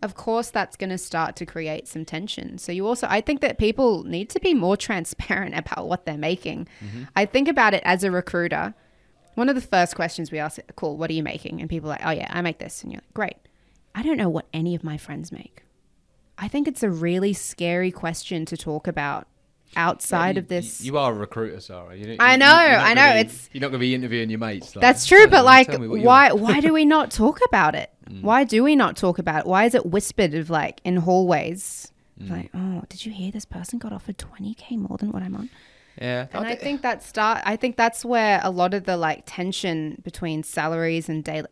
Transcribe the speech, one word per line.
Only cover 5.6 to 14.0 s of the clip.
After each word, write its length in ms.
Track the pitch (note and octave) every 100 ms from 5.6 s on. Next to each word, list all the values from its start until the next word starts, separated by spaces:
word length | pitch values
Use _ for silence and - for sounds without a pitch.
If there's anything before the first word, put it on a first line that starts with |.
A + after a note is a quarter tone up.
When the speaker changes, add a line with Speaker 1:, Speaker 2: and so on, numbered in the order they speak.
| - - -
Speaker 1:
what 160 | F3+ -
they're 120 | D3+ D#3+
making. 360 | F3+ - D#3 E3 -
Speaker 2:
Mm-hmm. 200 | G#2 A2+ C3+ F#3+
Speaker 1:
I 100 | G3+
think 220 | C4 C#4+
about 240 | C#4 A3
it 80 | G3 -
as 180 | F#3 F#3+
a 60 |
recruiter. 600 | F3+ F3+ F3 E3+ D#3 F#3+ - _ _ _ _ _ -
One 140 | B3+
of 60 | B3+
the 60 | - F#3+
first 200 | F3 -
questions 360 | E3 - D#3
we 80 | D#3
ask, 200 | D3+ - - -
"Cool, 180 | D#3+ D3+
what 140 | D#3+
are 40 |
you 100 | D#3+
making?" 360 | D3+ - - E3
And 100 | D#3+
people 200 | E3 D3+
are 60 | C#3+
like, 80 | E3
"Oh 60 | D#3+
yeah, 80 | -
I 100 | F3
make 180 | F3 -
this." 240 | - -
And 80 | -
you're 80 | -
like, 120 | -
"Great." 240 | - G3 - _ _ _ _ _
I 80 | G3+